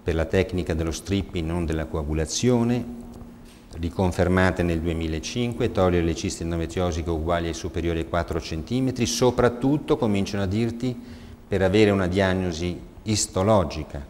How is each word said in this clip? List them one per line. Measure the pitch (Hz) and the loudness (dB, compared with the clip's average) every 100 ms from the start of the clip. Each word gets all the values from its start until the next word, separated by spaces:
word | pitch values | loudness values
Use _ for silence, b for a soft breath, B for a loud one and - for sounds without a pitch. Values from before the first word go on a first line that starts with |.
per | - 80 | 0 0
la | 80 | 2
tecnica | 95 90 92 82 | 2 2 0 -2
dello | 80 80 | -2 -2
stripping, | 80 - 98 95 92 80 | -4 -2 -2 -2 -4 -2
non | 85 82 | -2 -2
della | 80 78 | -2 -2
coagulazione, | 82 76 78 78 - 120 120 117 120 - - - - - - B B B 82 | -4 -2 -2 -2 0 2 4 2 0 -4 -10 -14 -16 -18 -20 B B B -6
riconfermate | 85 - 92 85 90 92 92 90 | -6 0 0 2 2 4 4 2
nel | 87 82 | 0 0
duemilacinque, | 82 82 82 78 76 120 120 117 117 | -2 -2 -2 -4 -6 -4 -4 -2 -2
togliere | - 92 90 82 | 2 4 4 2
le | 80 | 0
cisti | 95 - | -4 -4
endometriosiche | 85 85 82 95 90 85 82 | -4 -4 -4 -2 -2 -2 -2
uguali | 80 80 85 85 | -2 0 0 -2
ai | |
superiori | 80 92 87 82 82 | -4 -6 -4 -2 -2
ai | 80 | -2
quattro | 87 85 82 | -2 -2 -4
centimetri, | - 82 76 120 131 123 120 | -4 -8 -4 -2 -2 0 -2
soprattutto, | - 127 123 120 117 135 147 - 156 | 2 2 4 2 4 0 0 0 0
cominciano | 117 101 95 101 | 2 2 0 -2
a | 98 | 0
dirti, | 101 117 117 127 120 B B B B - | 0 -2 -2 -4 -6 B B B B -4
per | 98 | 2
avere | 92 101 107 | 4 6 6
una | 101 90 | 6 2
diagnosi | 92 95 92 92 80 87 85 - - | 4 4 4 0 -2 -4 -4 -10 -14
istologica. | - 107 - - 95 110 80 69 73 71 69 | -2 -2 0 0 4 4 4 -4 -8 -10 -12